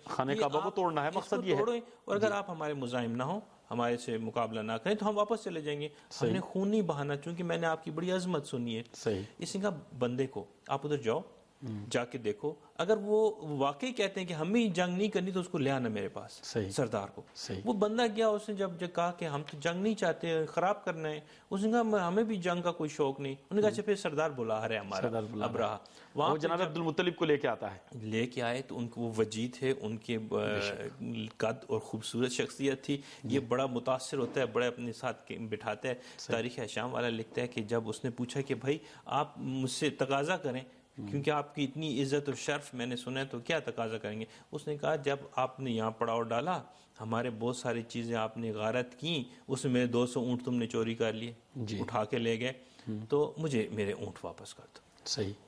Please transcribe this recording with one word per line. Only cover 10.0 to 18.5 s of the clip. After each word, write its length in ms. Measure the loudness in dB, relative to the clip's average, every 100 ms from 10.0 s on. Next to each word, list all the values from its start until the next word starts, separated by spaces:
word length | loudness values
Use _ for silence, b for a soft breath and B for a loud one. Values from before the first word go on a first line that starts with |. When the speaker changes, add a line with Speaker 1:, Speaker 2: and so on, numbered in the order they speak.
| 0 2 0
Speaker 2:
کو، 180 | -2 -10 -16 -4
"آپ 180 | -2 0
ادھر 100 | 0
جاؤ، 240 | 2 2 0 -14 -20 _ -8
Speaker 1:
ہوں۔ 180 | -6 0
Speaker 2:
جا 140 | 0
کے 140 | 0 -2
دیکھو، 360 | -2 0 -2 -6 B -4
اگر 180 | 2 2
وہ 360 | 6 6 6 2
واقعی 520 | -4 2 2 2 -4
کہتے 280 | 0 -2 0
ہیں 60 | -4
کہ 60 |
ہمیں 340 | -2 2 4 4
جنگ 300 | 2 2 2
نہیں 120 | 2
کرنی 220 | 2 0
تو 100 | -2
اس 80 | -2
کو 100 | 2
لے 120 | 2
آنا 180 | 4 2
میرے 200 | 0 -2
پاس، 240 | -6 -12
Speaker 1:
صحیح۔ 380 | -14 -4 -2 0
Speaker 2:
سردار 380 | 0 0 0 -4
کو۔" 80 | -10 -16
Speaker 1:
صحیح۔ 260 | -12 -8 -4
Speaker 2:
وہ 80 | 0
بندہ 300 | 2 2 4 2 4
گیا، 120 | 2
اس 200 | 2
نے 60 | -2